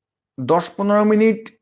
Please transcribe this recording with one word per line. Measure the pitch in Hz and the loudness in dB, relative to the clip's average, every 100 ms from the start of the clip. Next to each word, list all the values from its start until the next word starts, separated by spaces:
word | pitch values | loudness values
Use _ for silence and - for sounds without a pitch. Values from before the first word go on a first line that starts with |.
| _ _ _ - | _ _ _ -10
দশ | 127 170 - | -2 -2 -2
পনেরো | - 202 208 | -6 0 2
মিনিট | 214 214 226 220 - - | 2 2 2 0 -8 -16